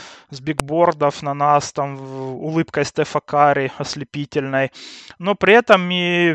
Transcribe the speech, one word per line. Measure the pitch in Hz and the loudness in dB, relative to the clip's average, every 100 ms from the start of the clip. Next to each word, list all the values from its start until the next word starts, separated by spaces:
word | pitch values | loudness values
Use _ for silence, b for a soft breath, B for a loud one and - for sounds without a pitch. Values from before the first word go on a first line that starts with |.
| B B B | B B B
с | 139 | -10
бигбордов | 143 143 139 160 175 151 143 - | -6 -6 -2 2 2 2 -2 -2
на | 147 143 | -6 -2
нас, | 143 147 - | 2 2 0
там, | - 139 135 | -6 -6 -8
в-, | 135 135 131 127 | -12 -10 -10 -8
улыбкой | 156 160 165 151 | -4 -2 -2 -2
Стефа | 143 - 147 147 | -4 -4 -2 -4
Карри | - 143 147 139 131 - | -2 2 4 2 -2 -6
ослепительной. | 139 147 131 147 143 151 135 135 131 B B B B B | -10 -10 -10 -8 -6 -4 -2 -2 -2 B B B B B
Но | 175 202 | -4 0
при | 185 | 4
этом | 233 240 185 180 | 6 6 4 2
и, | 180 175 175 170 | -2 0 2 2